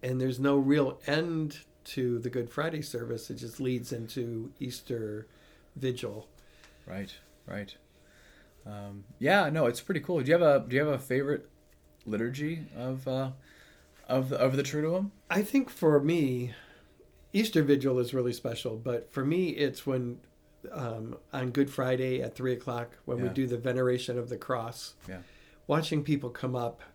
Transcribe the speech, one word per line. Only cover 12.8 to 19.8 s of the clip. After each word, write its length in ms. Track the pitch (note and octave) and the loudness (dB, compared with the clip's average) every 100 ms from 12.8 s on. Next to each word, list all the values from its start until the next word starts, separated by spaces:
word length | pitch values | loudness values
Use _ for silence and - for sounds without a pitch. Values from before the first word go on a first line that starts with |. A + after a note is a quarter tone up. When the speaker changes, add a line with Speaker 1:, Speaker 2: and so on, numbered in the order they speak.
| B2+ C3 C3 | -6 -6 -4
Speaker 2:
uh, 220 | C3 C3+ C3 - - - - - - - | -2 -2 -6 -18 -20 -20 -20 -20 -20 0
of 200 | C3 C3 | 0 2
the, 80 | C3+ | 4
of 180 | C3 C3+ | 4 4
the 60 | |
Triduum? 480 | C3+ D3+ D#3 F3+ G3+ - _ | 0 0 0 0 -2 -6 _
Speaker 1:
I 120 | F3 | 0
think 260 | G#3 C4+ B3+ | 2 2 0
for 300 | - E3 D3 | 2 6 6
me, 540 | C#3+ E3+ C#3 B2+ B2 A2+ - - - _ - _ - | 6 4 2 0 -4 -8 -18 -20 -20 _ -20 _ -4
Easter 300 | G3 G#3+ D#3+ | 0 2 4
Vigil 360 | C#3+ C#3+ C3 B2+ | 6 6 6 2
is 160 | A#2+ | 2
really 180 | C3 B2 | 0 0
special, 440 | - B2+ A#2 B2 A2 | -2 -6 -4 -6 -6
but 360 | A#2 A#2+ - | -4 -4 -4
for 120 | - | -2
me, 260 | C3+ E3+ F3+ | 0 2 0
it's 360 | - C#3+ C#3 | 2 0 0